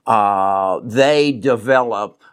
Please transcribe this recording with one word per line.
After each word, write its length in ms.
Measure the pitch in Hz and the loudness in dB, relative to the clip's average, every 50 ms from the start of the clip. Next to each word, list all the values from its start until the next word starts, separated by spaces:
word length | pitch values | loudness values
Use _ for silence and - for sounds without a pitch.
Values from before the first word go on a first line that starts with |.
| - | -2
uh, 760 | - 113 107 101 101 101 95 95 98 98 98 95 95 92 76 - | 0 0 2 2 2 0 0 0 0 0 -2 -2 -2 -4 -4 -6
they 480 | 120 107 131 135 143 151 147 147 143 | -4 0 2 2 4 4 2 0 0
develop, 880 | 135 110 107 135 120 110 107 127 131 127 123 117 107 101 104 104 - _ _ _ | -2 -2 -2 -2 -2 0 0 0 2 2 0 0 -4 -6 -6 -8 -10 _ _ _